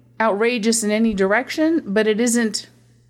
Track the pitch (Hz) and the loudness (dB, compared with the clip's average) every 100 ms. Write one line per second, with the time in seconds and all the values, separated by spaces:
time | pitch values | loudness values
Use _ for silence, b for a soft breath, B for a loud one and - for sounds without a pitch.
0 | _ - 220 202 226 247 214 226 208 214 | _ -2 0 0 0 0 0 0 0 0
1 | 226 196 190 214 254 - 311 330 - 202 | 0 0 0 0 -2 -2 0 0 0 0
2 | 220 214 240 233 226 196 - _ _ _ | 0 0 0 0 -2 -4 -12 _ _ _